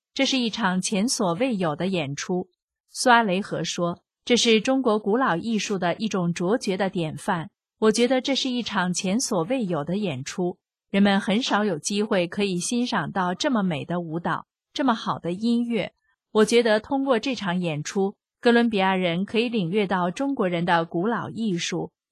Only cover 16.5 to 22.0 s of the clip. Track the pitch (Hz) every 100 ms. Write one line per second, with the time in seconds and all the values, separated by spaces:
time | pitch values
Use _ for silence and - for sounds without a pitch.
16.5 | 233 233 214 220 269 269 226 269 240 196
17.5 | 180 170 147 151 202 196 - _ _ 247
18.5 | 233 233 208 190 190 180 170 202 226 240
19.5 | 233 165 208 190 190 180 180 277 269 190
20.5 | 170 175 170 165 170 202 220 135 - 226
21.5 | 175 - 170 165 -